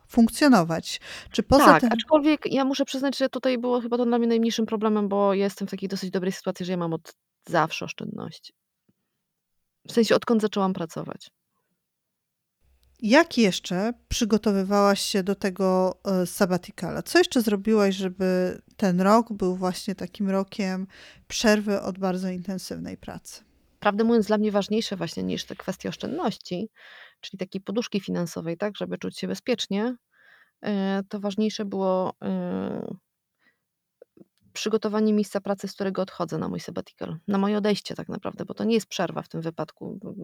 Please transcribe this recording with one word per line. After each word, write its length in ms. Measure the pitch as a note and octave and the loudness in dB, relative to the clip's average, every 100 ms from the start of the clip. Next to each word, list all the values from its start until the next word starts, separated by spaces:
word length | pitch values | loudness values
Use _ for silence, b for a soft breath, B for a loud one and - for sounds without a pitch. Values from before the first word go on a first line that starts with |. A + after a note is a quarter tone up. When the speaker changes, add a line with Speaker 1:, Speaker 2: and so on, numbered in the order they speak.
| _ | _
Speaker 1:
funkcjonować. 920 | - A3+ - D4 A3+ E3 E3 - - B B B | 4 4 6 6 8 6 -2 -6 -12 B B B
Czy 120 | - | -4
poza 220 | - C4+ A#3+ | 6 8 10
Speaker 2:
Tak, 160 | E3 | 8
Speaker 1:
tym 80 | A#3+ | 6
Speaker 2:
aczkolwiek 480 | A3+ - D#4 C#4+ D4+ - | 0 4 4 6 2 2
ja 200 | C4 C4+ | 0 0
muszę 200 | C#4 C#4 | 0 -2
przyznać, 320 | C4+ C#4 B3 | 0 -2 0
że 120 | C4+ | -2
tutaj 280 | B3+ C4 B3 | 0 -2 0
było 240 | B3 B3 | 0 -2
chyba 160 | A#3 A#3 | 0 0
to 80 | A#3+ | 2
dla 120 | A#3+ | 2
mnie 100 | A#3 | 4
najmniejszym 380 | A3+ A3+ A3 A3 | 4 2 0 -2
problemem, 440 | A3 A3 G#3+ G3+ | 0 2 2 2
bo 240 | G3 G3+ | 2 2
ja 100 | G3 | 2
jestem 240 | G3 - G3 | 0 -2 -8
w 40 | |
takiej 180 | F#3+ F#3+ | -6 -6
dosyć 220 | G3 F#3 | -6 -4
dobrej 200 | F#3+ F3+ | -2 -2
sytuacji, 340 | - F#3+ F#3 F3 | -4 -6 -6 -4
że 60 | |
ja 60 | F3+ | -2
mam 160 | E3+ | -2
od 220 | D#3+ - - _ _ - | -4 -8 -20 _ _ -2
zawsze 360 | E3 D#3+ - - | 0 0 -2 -10
oszczędności. 680 | - - - - - - _ _ _ _ _ _ _ _ _ _ _ _ _ - | -10 -10 -8 -12 -14 -20 _ _ _ _ _ _ _ _ _ _ _ _ _ -2
W 40 | |
sensie, 240 | A#3 A3 - | 2 4 2
odkąd 260 | - A3+ | 2 0
zaczęłam 320 | G#3 G3+ F#3+ | 2 0 0
pracować. 580 | F#3 E3 - D#3+ - - _ _ _ _ _ _ _ _ _ _ _ _ _ _ _ _ _ | -2 -8 -8 -10 -14 -18 _ _ _ _ _ _ _ _ _ _ _ _ _ _ _ _ _
Speaker 1:
Jak 360 | G#3+ C#4 E4 - | 6 6 6 4
jeszcze 560 | G#3+ - - F3+ G#3+ A#3+ _ | 4 2 -4 -2 -2 -4 _
przygotowywałaś 920 | - G#3+ G#3 A3 G3 F#3+ G3+ G3+ G3 | -2 2 2 2 0 2 4 6 4
się 220 | - G3+ | 0 -2
do 120 | F#3+ G3 | 0 -2
tego, 640 | G3+ F3+ F#3+ F#3 F#3 - G3+ | -2 0 2 2 2 -2 -2
e, 200 | F#3 F3 | 0 0
sabbaticala? 800 | - F#3 F3+ - - E3 D#3 | 0 0 0 -4 -10 -6 -6
Co 140 | - E4+ | 2 2
jeszcze 240 | F4+ C4 | 4 0
zrobiłaś, 540 | A3+ G3+ G3+ A3 G3 F#3+ | 0 0 2 4 4 0
żeby 640 | F#3+ F#3 F#3 F#3 F3+ - _ - | -6 -2 0 2 0 -4 _ -2
ten 240 | G3 F3+ | 0 4
rok 320 | F#3+ A3 A#3 | 6 6 4
był 220 | G3+ F#3 F#3 | -2 -2 0
właśnie 400 | F#3 F3+ - F#3 | -4 -4 -8 -8
takim 340 | F3+ - G3 | -10 -4 -2
rokiem 580 | F#3+ G3 - F#3+ F#3 F#3+ B B B _ | 0 -2 -4 -4 -4 -8 B B B _
przerwy 540 | - A3 G#3+ G#3 G3 | 0 4 4 2 -2
od 180 | - F#3 | -2 -4
bardzo 300 | F#3+ F#3 F#3 | -4 -2 -4
intensywnej 680 | F#3 F3 F#3+ - E3+ F3+ F#3+ | -6 -8 -10 -8 -10 -10 -12
pracy? 460 | - - - - _ _ _ _ | -14 -16 -16 -20 _ _ _ _
Speaker 2:
Prawdę 240 | G#3 G3+ | -2 2
mówiąc, 240 | A3+ A#3 G3+ | 2 2 2
dla 100 | G#3+ | 0
mnie 140 | G#3+ | 2
ważniejsze 440 | G3+ F#3 G#3+ - F#3+ | 0 0 -2 -4 -6
właśnie 280 | E3+ - | -6 -6
niż 220 | F#3 F#3 - | -4 -4 -6
te 100 | - | -10
kwestie 340 | - F#3 F#3+ | -10 -8 -8
oszczędności, 800 | E3 G3+ D4 D4 - - F3+ G#3+ B B B B B | -8 -8 -4 -4 -6 -10 -8 -8 B B B B B
czyli 160 | - F#3+ | -18 -12
takiej 240 | - F#3+ | -10 -10
poduszki 380 | G3 G3+ - G3+ | -6 -6 -4 -6
finansowej, 580 | F#3+ F3+ E3+ - E3 E3+ | -4 -4 -4 -6 -8 -6
tak, 200 | G#3+ G3 | -6 -6
żeby 200 | F3+ F3+ | -8 -6
czuć 200 | F#3 - | -8 -8
się 100 | F#3 | -8
bezpiecznie, 680 | F#3+ - A#3 - G3 A#3 B3 _ b b b b _ | -6 -4 -4 -2 -2 -2 -6 _ b b b b _
e, 420 | - G3+ G3 G3 G3 | -6 -2 -2 -2 -4
to 100 | G#3 | -6
ważniejsze 460 | G3+ G3 G#3+ - G3+ | -4 -2 -2 -2 -6
było, 480 | F#3+ F#3+ F#3 F#3 - | -2 0 0 -2 -6
e, 720 | G3 F#3+ F3+ F#3 F#2+ - G1+ - _ _ _ _ _ _ _ _ _ _ - _ - _ _ | -6 -4 -4 -4 -6 -6 -10 -12 _ _ _ _ _ _ _ _ _ _ -20 _ -20 _ _
przygotowanie 600 | - A3 A3 G#3+ G#3+ G#3+ | -6 -2 0 0 0 2
miejsca 280 | G#3+ G#3 G3+ | 2 0 -4
pracy, 260 | G3 G3 G3 | -4 -6 -6
z 60 | |
którego 280 | - G3 F#3+ | -6 -4 -2
odchodzę 360 | F#3 - E3 D#3+ | -6 -6 -6 -4
na 100 | - | -4
mój 120 | F3 | -6
sabbatical, 580 | - F3 - _ F#3 D#3+ - | -8 -10 -12 _ -12 -10 -2
na 100 | G3 | 0
moje 200 | G3+ G#3 | 0 0
odejście 380 | G#3 G3+ - - | 0 0 -4 -12
tak 140 | - | -10
naprawdę, 360 | - G3 G3+ F#3+ | -8 -8 -8 -10
bo 80 | |
to 100 | - | -4
nie 120 | G#3 A3+ | 0 0
jest 120 | - | 0
przerwa 340 | - E3+ D#3+ | -4 -4 -4
w 80 | - | -8
tym 120 | E3 | -8
wypadku, 580 | E3 E3 D#3 _ - G3 | -8 -8 -10 _ -14 -12
bo, 120 | - G3+ | -14 -14